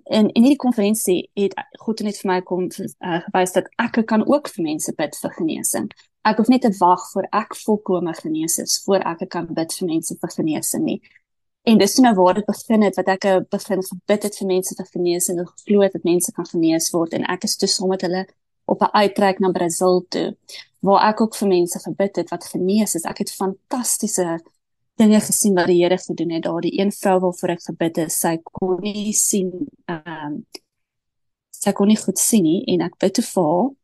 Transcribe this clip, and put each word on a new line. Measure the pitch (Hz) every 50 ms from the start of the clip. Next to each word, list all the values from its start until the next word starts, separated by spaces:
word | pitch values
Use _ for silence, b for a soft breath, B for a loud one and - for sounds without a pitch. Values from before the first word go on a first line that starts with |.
| -
en | - - 220 214 -
in | - 233
hierdie | 226 277 294
konferensie | 277 - 247 247 - 202 202 214 214 - - 185 - - - _
het | 208 202 190 - - - -
God | - - - - 220 -
net | 208 208 196
vir | - - 196
my | 180 180
kom, | 180 - 185 180 180
eh, | 165 - - 190 - - _ - 185 165 170 -
gewys | - - 185 185 180
dat | - 185 - - _
ek | - 233 226 - 240 220
kan | - 226 220 214
ook | - 269 285 294 -
vir | - - 165
mense | 151 156 151 - - -
bid | - 156 147 -
vir | - - 170
genesing. | - - 180 156 - 139 - - - - - - b b b b _ _
Ek | - 220 220
hoef | 233 214
net | - 262 254
te | 254 233 185
wag | 196 226 - 180 - - -
voor | - 196 - -
ek | - 208 220 - -
volkome | - - - 214 208 - - 180 175 170 170 160
genees | - - 160 156 156 160 165 -
is, | - - - - - -
voor | - 196 185
ek | - 170 170 - 185 180
kan | - 175 170 170 160
bid | 165 160 160 -
vir | - 190
mense | 170 160 160 160 - 180 -
vir | - 175
genesing | - - 165 156 151 - - - - 160 160
nie. | - - - b b b b b _ _ _ _ _ _ _ _
En | 233 226
dis | 196 190 196 -
toe | - 254
nou | 240 214
waar | 185 180 180 180
dit | 208 202
begin | - 202 - - - 226 214 214
het, | 190 -
wat | - 185 202
ek, | 190 185 -
eh, | 202 190 185 - -
begin | - 202 - - 196 190 185
gebid | - 190 180 - - 208 208 208
het | 208 208 -
vir | 196
mense | 190 185 185 185 - -
vir | - 185 -
genesing | - 180 175 175 175 180 - - 180 170
en | 180
geglo | - _ - _ - 208 202 196
het | 190 -
dat | - -
mense | 170 175 180 170 -
kan | - - 180
genees | - - 170 165 160 160 165 - -
word. | - 170 165 165 -
En | - -
ek | - 185 185 -
is | 214 - -
toe | 196
saam | 190 - - 190 185
met | 190 175
hulle | - 175 180 185 196 - _ _ _ _ _ _ _
op | - 202 -
'n | 202 -
uitreik | - 214 208 196 - - 202 196 190 -
na | 190 185
Brazil | 175 180 180 170 170 - 185 185 180 180 180 -
toe, | - 175 165 - - - B B B B B B _ _
waar | - 190 196 185 - 214
ek | 214 -
ook | 226 214 -
vir | - 214
mense | 202 185 175 175 175 - -
gebid | - 175 160 - 196 196 -
het | 180 170 -
wat | 175 175 -
genees | - - - 180 185 202 220 214 196 -
is. | 165 -
Ek | - -
het | - 196 -
fantastiese | - - 202 190 196 - _ _ - 254 226 - - - - 208 - - 180 170 165 165 - _ _ _ _ _ _ _ _ _ _
dinge | - 220 214 214 214
gesien | 208 - - - - 208 190
wat | 185 170
die | 180 180 170 175
Here | 175 180
gedoen | 185 - - 175 165 165 170
het | 165 165 160
daar. | 175 165 170
Die | 170 170 180 -
een | 196 202
vrou | - - - 202 185 185
waarvoor | 185 180 175 - - 175
ek | 175 180 -
gebid | - 165 - 170 165 165
het, | 175 160 160
sy | - - - 170 165 165 -
kon | - - - 196 185 180 175
nie | 196 208 196 208 202 214 202
sien, | - - - - 202 185 185 180 180 285 - - _ _
ehm, | - 175 156 156 175 160 156 151 147 151 - - _ - - _ _ _ _ _ _ _ _ _ _ _ _ _ _ _ _ _ _
sy | - - - 208
kon | 196 - 202
nie | 202 220
goed | - - - 185
sien | - - - - 220 170
nie, | 156 165 202 -
en | - 185 170
ek | 160 180 -
bid | - - 202 190
toe | - 226
vir | - - 196 175
haar. | 151 170 180 220 277 269 _